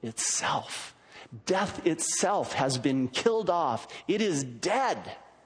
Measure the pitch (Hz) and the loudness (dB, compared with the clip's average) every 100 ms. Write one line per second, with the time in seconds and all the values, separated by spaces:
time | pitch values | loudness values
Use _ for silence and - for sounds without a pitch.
0 | 117 113 - - - - - - - - | -8 -4 -2 0 0 -2 -4 -10 -12 -18
1 | - - - 113 - 185 202 - 180 160 | -20 -20 -16 -12 0 2 2 0 0 0
2 | - - 190 196 127 - 135 127 139 135 | -2 0 2 2 0 0 0 2 2 2
3 | 127 - - 226 185 175 151 113 - - | 0 2 2 2 2 2 2 0 -4 -16
4 | - 202 214 151 131 120 165 220 254 156 | -2 2 2 2 -2 -2 0 2 2 0
5 | 87 - - - | -4 -14 -16 -20